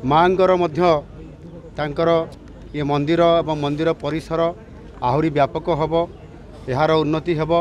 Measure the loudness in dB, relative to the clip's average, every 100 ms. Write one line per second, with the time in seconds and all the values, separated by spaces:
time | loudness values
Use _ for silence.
0 | 4 4 4 4 4 4 2 2 2 2
1 | 0 -16 -18 -18 -18 -18 -16 -8 -6 0
2 | 2 2 0 -12 -20 -20 -12 -6 -2 0
3 | 0 2 4 4 0 -2 -2 -2 -2 -2
4 | -4 -6 -4 -2 -2 -4 -16 -20 -20 -6
5 | -2 0 0 2 0 0 -4 -2 0 -2
6 | -2 -8 -20 -20 -20 -18 -6 0 2 2
7 | 2 -2 -2 -2 0 0